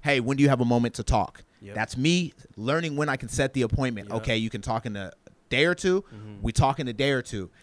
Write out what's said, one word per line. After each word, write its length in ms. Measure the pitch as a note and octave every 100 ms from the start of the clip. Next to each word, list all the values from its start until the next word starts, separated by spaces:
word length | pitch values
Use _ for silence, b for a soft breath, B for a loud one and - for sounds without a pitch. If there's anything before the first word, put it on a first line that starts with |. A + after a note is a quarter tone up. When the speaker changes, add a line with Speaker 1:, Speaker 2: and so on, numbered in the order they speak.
Speaker 1:
"Hey, 200 | C#3+ C#3
when 180 | A#2+ C#3
do 40 |
you 60 | C#3+
have 140 | B2+
a 20 |
moment 300 | A#2+ A#2+ A#2+
to 80 | -
talk?" 420 | A2+ A2+ F#2 - - _
Speaker 2:
Yep. 140 | G2+
Speaker 1:
That's 240 | G#2 A2 B2
me 340 | C#3 F3 E3+ - - -
learning 400 | A2 D#3 E3 C#3+
when 140 | D3+
I 60 | C3+
can 120 | A#2
set 240 | - C3+
the 80 | C3+
appointment. 480 | A#2 - C3 A2 G2+
Speaker 2:
Yep. 80 | A2
Speaker 1:
"Okay, 160 | A2 A2+
you 100 | A2+
can 140 | A2
talk 240 | G2+ A2+ A#2+
in 100 | G2+
a 160 | F#2+ - - _ _
day 160 | B2 D#3+
or 80 |
two." 260 | F3 F#3+ F#3
Speaker 2:
Mm-hmm. 400 | - G#2+ G#2+ G2+
Speaker 1:
We 120 | G#2+
talk 280 | A2 C3+ C#3
in 80 | C3
a 60 |
day 160 | G#2+ C3+
or 100 | C3+
two. 300 | - A2 F2+ B